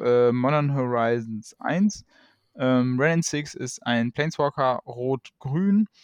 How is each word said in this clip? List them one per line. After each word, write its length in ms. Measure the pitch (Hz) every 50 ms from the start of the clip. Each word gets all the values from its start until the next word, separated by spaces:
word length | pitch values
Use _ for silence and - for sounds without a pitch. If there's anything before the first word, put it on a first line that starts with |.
äh, 300 | - 123 120 123 123 120
Modern 420 | 120 123 123 160 151 147 147 143 139
Horizons 800 | 135 127 123 123 117 117 117 120 120 113 113 110 104 - - - _
eins. 440 | - - 156 185 208 208 - - - _ _ _ _ _ _ _ _ _ _
Ähm, 420 | - 131 131 127 123 123 127 127 127
Wrenn 140 | 143 165 165
and 100 | 165 160
Six 300 | - 151 147 147 - -
ist 300 | - 131 123 - - -
ein 260 | 120 120 117 117 120
Planeswalker, 720 | - - 147 160 - - 143 143 - 147 135 127 123 - -
rot-grün. 1000 | 131 120 120 123 131 135 123 - - - _ - 131 139 170 190 202 202 214 214 - _ _